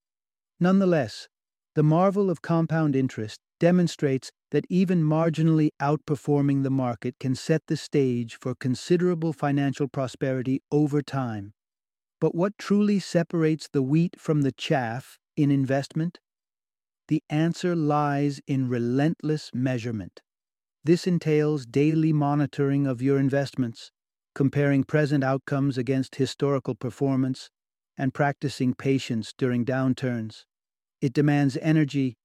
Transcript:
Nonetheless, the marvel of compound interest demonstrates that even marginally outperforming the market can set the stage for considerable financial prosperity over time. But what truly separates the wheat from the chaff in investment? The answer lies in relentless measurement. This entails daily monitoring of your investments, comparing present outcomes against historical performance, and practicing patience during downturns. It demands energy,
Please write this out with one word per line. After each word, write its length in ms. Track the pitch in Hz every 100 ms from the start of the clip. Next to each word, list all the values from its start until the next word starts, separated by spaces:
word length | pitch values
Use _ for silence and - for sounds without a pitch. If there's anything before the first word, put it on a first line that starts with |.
| _ _ _ _ _ -
Nonetheless, 680 | 175 190 185 165 113 - - _ _ _ _ -
the 80 |
marvel 460 | 151 160 196 196 196
of 120 | 160
compound 540 | - 165 160 160 151 135
interest 440 | 131 - 107 - _ -
demonstrates 720 | 165 180 170 - 147 135 - - _
that 140 | 147 -
even 340 | 180 185 185
marginally 680 | 151 156 165 156 160 156 151 -
outperforming 840 | 143 156 - 139 - 143 139 139
the 60 | 135
market 460 | 135 127 113 123 -
can 160 | 131 127
set 280 | - 160 -
the 80 | 156
stage 600 | - 147 131 120 117 -
for 160 | 131 123
considerable 800 | 131 127 - 175 180 170 165
financial 540 | 151 143 139 139 127 139
prosperity 720 | 139 127 - 135 131 127 135 -
over 300 | 147 151 147
time. 520 | 139 135 127 107 101 - _ _ _ _ _ -
But 120 | 160
what 240 | 165 196 -
truly 420 | - 202 208 202
separates 680 | - 170 165 170 156 156 -
the 120 | 143
wheat 320 | 131 156 170 -
from 240 | - 156
the 120 | 135
chaff 680 | - - 147 117 120 - - _ -
in 160 | 143
investment? 680 | 139 131 135 135 156 170 - _ _ _ _ _ _ _ _ -
The 120 | 156 -
answer 460 | 151 165 170 180 175
lies 640 | 151 147 147 143 143 139 -
in 220 | 135 127
relentless 840 | 123 120 127 151 - 151 156 -
measurement. 680 | 120 131 127 117 110 90 - - _ _ _ _ _
This 220 | 147 175 190
entails 600 | 170 156 151 151 151 117
daily 480 | 131 151 160 160
monitoring 720 | 151 143 147 143 - 139 139 139
of 140 | 123
your 180 | 135 139
investments, 720 | 135 139 139 - 120 107 - _ _ _ _
comparing 500 | - 139 143 143 139
present 400 | 127 151 147 147
outcomes 540 | 131 135 - 139 139 131
against 380 | 123 131 131 -
historical 600 | 127 - 143 139 - 113
performance, 720 | 127 - 139 131 131 131 - _ _ _ _ -
and 160 | 135
practicing 640 | - 143 - 139 - 127 120
patience 580 | 139 135 - 117 110 -
during 280 | 127 123 120
downturns. 800 | 131 131 127 131 120 110 - - _ _ _ _ _
It 120 | 143
demands 440 | 147 147 147 139 123
energy, 540 | 160 156 143 139 131 113